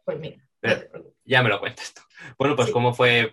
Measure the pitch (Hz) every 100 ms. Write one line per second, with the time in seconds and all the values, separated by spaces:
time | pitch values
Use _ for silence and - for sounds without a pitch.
0 | - 156 156 - _ _ 113 - - -
1 | - _ - 127 117 101 - - - -
2 | _ - - - - 160 113 120 123 120
3 | 123 120 113